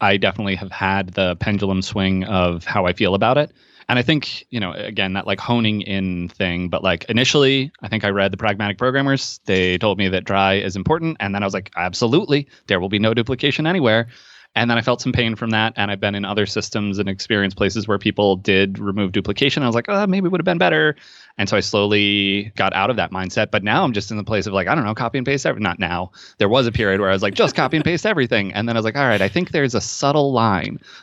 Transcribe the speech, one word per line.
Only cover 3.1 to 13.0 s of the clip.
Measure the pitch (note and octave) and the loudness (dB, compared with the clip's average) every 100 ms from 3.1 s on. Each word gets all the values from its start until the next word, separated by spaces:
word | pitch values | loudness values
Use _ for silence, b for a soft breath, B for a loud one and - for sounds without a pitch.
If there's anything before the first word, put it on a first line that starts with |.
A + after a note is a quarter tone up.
about | F#2+ A2+ C3+ | 2 2 2
it. | D3 b b b b | 0 b b b b
And | B2 | 0
I | |
think, | B2 D#3 - - - | 2 0 -2 -12 -10
you | B2 | -6
know, | G2 | -6
again, | F2+ - G#2 F#2+ | -6 -8 -2 -2
that, | F#2+ - | -2 -2
like, | G2 | -4
honing | - A#2+ A2 G#2+ | 0 2 2 0
in | G2 G2 F#2+ F2+ F2 | -2 -2 -2 -4 -6
thing, | - F#2 F2 F2+ | -4 -2 -2 -2
but, | - | -2
like, | F#2+ E2+ - | 0 -2 0
initially, | A2 B2+ D3+ C#3 C3+ C3+ - | 0 2 4 4 4 -2 -8
I | G#2+ | -6
think | A2 | -2
I | G#2 | 0
read | G2+ G2 | 2 0
The | F#2+ | 0
Pragmatic | A2+ G2+ G#2 G2 | -2 0 -2 -2
Programmers. | B2 C3+ C#3 C3+ - - - | 0 0 0 0 -2 -12 -2
They | F#2+ F#2 F2+ | 0 2 2
told | G#2+ F#2+ | 0 0
me | G2 | 0
that | F#2 | -2
dry | - G2 G2 | 0 2 4
is | G2 G2 F#2+ | 2 0 -4
important. | F#2 D#3+ E3 D#3+ | -2 0 -2 -4
And | G2 | -4
then | G2 | -2
I | G2+ | -2
was | |
like, | F#2+ F#2+ - | -4 -8 -6
"Absolutely. | F2+ F2 A#2+ B2+ C#3+ D3 C#3+ b - | -4 -2 2 2 2 -2 -2 b -2
There | F#2 | 0
will | F#2 | 0
be | G2+ | 2